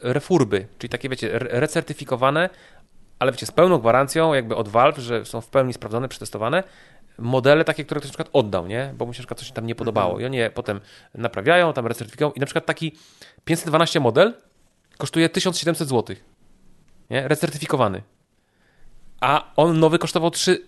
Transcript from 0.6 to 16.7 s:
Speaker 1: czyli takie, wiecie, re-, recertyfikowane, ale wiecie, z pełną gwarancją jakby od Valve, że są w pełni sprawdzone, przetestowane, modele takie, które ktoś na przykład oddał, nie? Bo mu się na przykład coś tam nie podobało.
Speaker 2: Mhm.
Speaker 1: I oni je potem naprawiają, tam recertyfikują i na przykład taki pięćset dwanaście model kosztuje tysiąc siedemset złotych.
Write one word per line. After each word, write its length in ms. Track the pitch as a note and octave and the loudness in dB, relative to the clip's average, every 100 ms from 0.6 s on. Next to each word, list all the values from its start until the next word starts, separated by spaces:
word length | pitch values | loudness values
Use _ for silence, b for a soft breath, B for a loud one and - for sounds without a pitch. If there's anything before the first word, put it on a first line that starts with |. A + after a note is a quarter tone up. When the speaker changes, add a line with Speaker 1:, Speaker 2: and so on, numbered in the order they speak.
| G2 - | -4 -12
Speaker 1:
czyli 100 | B2 | -10
takie, 200 | B2 C3+ | -8 -6
wiecie, 240 | C3 - A#2 | -6 -4 -4
re-, 240 | B2+ A#2+ | -2 -2
recertyfikowane, 920 | D3+ E3 D#3 D3+ C3+ A#2+ C3 D3 F3+ b b b b - - - | -2 -2 -6 -8 -6 0 2 2 -2 b b b b -20 -16 -4
ale 120 | B2+ | -2
wiecie, 140 | B2+ A2 | -2 -2
z 60 | |
pełną 260 | - F3+ E3+ | 4 4 4
gwarancją 560 | A2+ A#2+ C3+ D#3+ D#3+ | 4 4 2 2 2
jakby 220 | C#3+ A2+ A2+ | 2 -2 -4
od 120 | G#2 | 0
Valve, 300 | A2 C3+ C#3+ | 4 4 2
że 280 | A#2+ A#2 G#2+ | -4 -6 -6
są 160 | A2+ | -12
w 60 | - | -2
pełni 260 | C#3 B2+ | 0 0
sprawdzone, 340 | A#2 A2+ A2 C3 | -2 -6 -6 -6
przetestowane, 540 | - G#2 - A2 E3 F#3+ b b b b - | -10 -12 -6 -2 -2 -4 b b b b -10
modele 460 | A#2 C3 B2+ D3+ | -2 2 4 4
takie, 220 | D#3+ D#3 C#3 | 4 -2 -4
które 140 | D3+ | -8
ktoś 80 | C3+ | -8
na 80 | - | -10
przykład 120 | D#3+ | -2
oddał, 340 | C#3+ G#2+ F#2+ F2 | 0 0 -2 -4
nie? 260 | A2 C#3 A#2+ | -6 -8 -8
Bo 80 | A#2+ | -8
mu 80 | |
się 40 | A#2+ | -10
na 20 | |
przykład 180 | A#2+ B2 | -12 -14
coś 120 | - | -12
tam 140 | - A2+ | -8 -8
nie 80 | A#2 | -6
podobało. 320 | A2+ A2 F#2 | -2 0 0
Speaker 2:
Mhm. 100 | F#2 | -2
Speaker 1:
I 40 | A#2+ | -4
oni 120 | C3+ | -2
je 120 | A2+ | -2
potem 300 | - A#2 G2+ - b b - | -4 -6 -8 -10 b b -8
naprawiają, 580 | A#2 - G#2+ F3 E3+ | -6 -2 2 4 4
tam 140 | C#3+ A#2 | 0 -4
recertyfikują 440 | A#2+ A2 - D3 | -6 -10 -4 -2
i 80 | - | -2
na 60 | C#3 | -4
przykład 200 | E3 D#3+ | -4 -4
taki 300 | D#3 D#3+ - b b b b - | -4 -6 -10 b b b b -2
pięćset 220 | E3 E3 | -2 2
dwanaście 320 | D#3 E3 E3+ | 2 2 2
model 340 | B2+ B2+ G3+ A#3 _ _ _ _ _ - | 2 4 4 2 _ _ _ _ _ -10
kosztuje 320 | C#3+ E3 E3 | -4 0 2
tysiąc 280 | F3 F#3 E3+ | 2 -2 -2
siedemset 280 | E3 E3 D3+ | -2 -2 0
złotych. 360 | B2 - G2 _ _ _ _ - | 0 -2 -6 _ _ _ _ -20